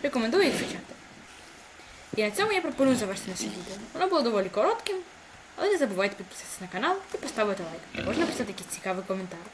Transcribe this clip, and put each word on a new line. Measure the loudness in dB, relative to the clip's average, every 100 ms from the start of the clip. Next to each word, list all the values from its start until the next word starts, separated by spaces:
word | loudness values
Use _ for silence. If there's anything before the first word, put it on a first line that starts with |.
Рекомендую | 0 0 4 6
їх | 6
вивчати. | 4 -2 -6 -10 -18 -18 -20 -20 -20 -20 -20 -20 -20 -20 -18 -6 0
І |
на | 0
цьому | 2 2
я | 2
пропоную | 0 4 4 4
завершити | 2 -4 -6
наше | -4
відео. | -4 -6 -8 -10 -10
Воно | 0 4
було | 4
доволі | 4 2 2
коротким, | 4 4 4 0 -4 -6 -16 -20 -20 -16 0
але | 2
не | 4
забувайте | 2 2 0 0
підписатися | -12 -10 -10 -10
на | -6
канал | -2 0 0 -2
і | -8
поставити | -6 0 0 0
лайк. | -4 -10 -10 -6
Також | -2 0
написати | 0 0 -4
якийсь | -4 -8
цікавий | -6 -2 -4 -2
коментар. | -4 -4 -10 -14